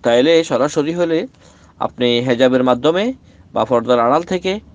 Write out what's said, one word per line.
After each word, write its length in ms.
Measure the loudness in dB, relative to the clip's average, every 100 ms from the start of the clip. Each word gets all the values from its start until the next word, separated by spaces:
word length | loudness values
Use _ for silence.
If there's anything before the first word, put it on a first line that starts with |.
তাহলে 420 | 2 2 4 2
সরাসরি 500 | 2 -2 -2 -2 -4
হলে 320 | -2 -2 -2 -4 _ _ _ _ _
আপনি 420 | -10 -2 0 0
হেজাবের 440 | 0 2 2 2
মাধ্যমে 480 | 2 2 0 0 -4 -6 -18 _ -8
বা 120 | -6
পর্দার 360 | -2 -2 0 0
আড়াল 220 | 2 0
থেকে 380 | -2 -6 -4 -6 -10